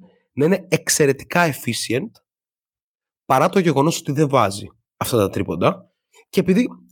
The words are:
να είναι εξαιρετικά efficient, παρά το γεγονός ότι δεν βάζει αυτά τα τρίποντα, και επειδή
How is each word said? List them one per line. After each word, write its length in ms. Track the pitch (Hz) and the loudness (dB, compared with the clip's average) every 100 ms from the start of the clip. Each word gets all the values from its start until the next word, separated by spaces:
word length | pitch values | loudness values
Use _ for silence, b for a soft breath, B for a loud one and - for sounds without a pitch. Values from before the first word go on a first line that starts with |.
| b b b | b b b
να 120 | - 156 | -2 0
είναι 220 | 190 - | 0 0
εξαιρετικά 840 | 160 - - 143 135 - 175 170 | -2 0 0 2 0 -2 0 0
efficient, 580 | 127 - 113 - 120 220 - _ _ _ _ _ _ _ _ _ _ - | -2 -6 -6 -4 -4 -6 -12 _ _ _ _ _ _ _ _ _ _ -2
παρά 240 | 135 175 | 2 2
το 100 | 196 | 2
γεγονός 400 | 170 135 151 - | 2 2 2 0
ότι 120 | - | -4
δεν 180 | 143 151 | -2 0
βάζει 380 | 135 101 98 101 - _ _ | 2 2 -2 -12 -18 _ _
αυτά 200 | - 120 | -2 0
τα 120 | 98 | 0
τρίποντα, 600 | 95 98 85 117 185 - _ _ b _ | -2 -4 -2 -2 -2 -8 _ _ b _
και 100 | - | -2
επειδή 280 | 190 190 247 - _ | 2 0 0 -6 _